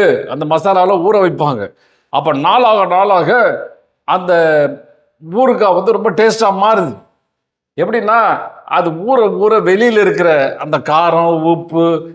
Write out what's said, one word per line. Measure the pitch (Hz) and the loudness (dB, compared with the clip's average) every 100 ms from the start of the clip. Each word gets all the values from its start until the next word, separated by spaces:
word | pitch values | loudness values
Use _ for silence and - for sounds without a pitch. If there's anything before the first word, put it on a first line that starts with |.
| 185 117 - | 2 2 -4
அந்த | 135 | -6
மசாலாவில் | 156 160 196 190 185 190 | -2 0 2 2 2 2
ஊற | 180 208 | 2 2
வைப்பாங்க. | 180 139 147 120 98 _ _ _ - | 0 0 -4 -4 -8 _ _ _ -6
அப்ப | 135 143 139 | -4 -2 0
நாளாக | 165 233 240 214 190 | 2 2 2 2 2
நாளாக | 180 202 185 160 240 196 135 - - _ _ - | 0 2 2 2 2 0 -2 -10 -18 _ _ -4
அந்த | 180 180 170 160 151 143 139 - _ _ _ | -4 0 2 2 2 0 -4 -18 _ _ _
ஊறுகாய் | 156 202 262 202 202 | -8 0 0 2 2
வந்து | 180 190 | 0 0
ரொம்ப | 202 214 | 0 0
டேஸ்டா | 175 220 220 214 190 | 2 0 2 -2 0
மாறுது. | 208 220 165 107 _ _ _ _ _ _ _ - | 0 0 -2 -8 _ _ _ _ _ _ _ -6
எப்படின்னா, | 180 226 208 226 208 143 - - - | -4 -2 0 0 0 -2 -8 -16 -4
அது | 170 170 160 | -2 -2 -4
ஊற | 214 262 214 185 | -2 0 0 0
ஊற | 214 220 | 0 0
வெளியில | 175 196 240 214 | 2 2 2 2
இருக்கிற | 196 165 175 151 135 - | 0 2 2 2 0 -6
அந்த | 147 147 | -6 -4
காரம், | 123 156 170 165 170 165 | -2 0 2 0 0 0
உப்பு, | 165 165 170 165 165 160 165 | 0 -2 -2 -2 0 -2 -6